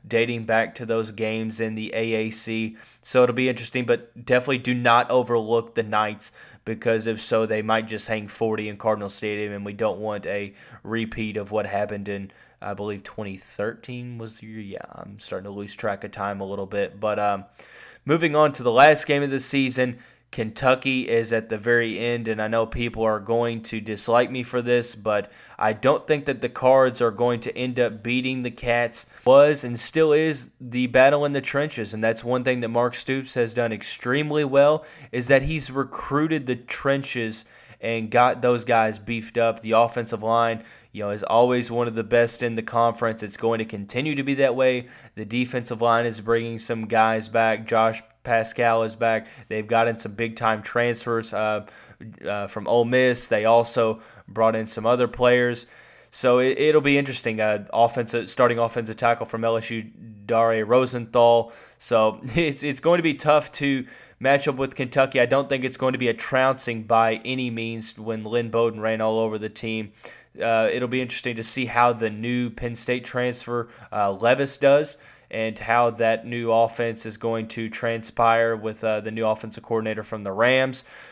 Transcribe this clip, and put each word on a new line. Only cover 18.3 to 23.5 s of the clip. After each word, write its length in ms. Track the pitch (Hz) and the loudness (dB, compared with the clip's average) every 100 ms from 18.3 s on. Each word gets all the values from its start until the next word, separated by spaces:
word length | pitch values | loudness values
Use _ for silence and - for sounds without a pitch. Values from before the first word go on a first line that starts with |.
| 147 | 4
on 160 | 151 | 4
to 100 | 139 | 2
the 80 | 120 | 2
last 360 | 117 147 147 - | 8 8 8 2
game 160 | 143 | 0
of 80 | 143 | 0
the 100 | 135 | -2
season, 580 | 127 139 131 127 123 123 - _ _ | -2 0 0 0 -2 -4 -18 _ _
Kentucky 760 | - 110 - 131 131 135 131 117 | -8 -6 0 2 2 0 -2 0
is 240 | 117 113 | 0 2
at 160 | 113 110 | -2 -2
the 80 | 107 | -6
very 420 | 113 117 113 95 | 2 2 2 -2
end, 300 | 120 120 113 | -4 -4 -4
and 120 | 110 | -4
I 80 | 110 | 0
know 180 | 113 110 | 0 -2
people 360 | - 120 113 | -2 -6 -2
are 160 | 110 107 | 0 0
going 440 | 101 117 120 | -2 -2 -2